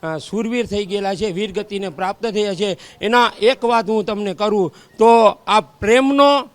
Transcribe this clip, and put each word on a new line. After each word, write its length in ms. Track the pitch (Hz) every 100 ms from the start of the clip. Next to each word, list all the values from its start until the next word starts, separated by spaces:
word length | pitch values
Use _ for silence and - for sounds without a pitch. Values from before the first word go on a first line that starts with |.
અ, 160 | 165 156
શૂરવીર 480 | - 202 226 247 202
થઈ 180 | 202
ગયેલા 300 | 202 202 196
છે, 180 | 190 214
વીરગતિને 560 | 175 214 190 208 202 196
પ્રાપ્ત 380 | 143 185 202 226
થયા 280 | 208 208
છે. 240 | 180 202 175 - -
એના 320 | 202 240 240 -
એક 240 | 208 262
વાત 240 | 233 233 196
હું 160 | 220
તમને 300 | 202 196 202
કરું 400 | 165 208 208 175 - _ -
તો 260 | 226 233 214 - -
આ 140 | 214
પ્રેમનો 880 | 151 _ 202 240 269 277 285 285 254